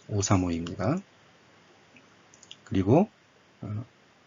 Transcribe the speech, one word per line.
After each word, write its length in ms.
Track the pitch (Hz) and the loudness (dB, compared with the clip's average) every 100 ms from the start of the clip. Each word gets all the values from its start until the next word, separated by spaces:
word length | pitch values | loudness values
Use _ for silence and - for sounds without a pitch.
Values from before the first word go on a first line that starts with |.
| - | -6
오삼오입니다. 880 | 104 98 98 90 82 85 95 98 180 - _ - _ _ _ _ - _ - _ _ _ - - - | -4 2 2 2 -2 -6 -4 -2 -2 -6 _ -20 _ _ _ _ -20 _ -20 _ _ _ -20 -20 -20
그리고, 440 | - 95 95 147 214 _ _ _ _ - | -4 -2 4 4 4 _ _ _ _ -16
어, 220 | - 107 123 _ _ _ | -10 -8 -10 _ _ _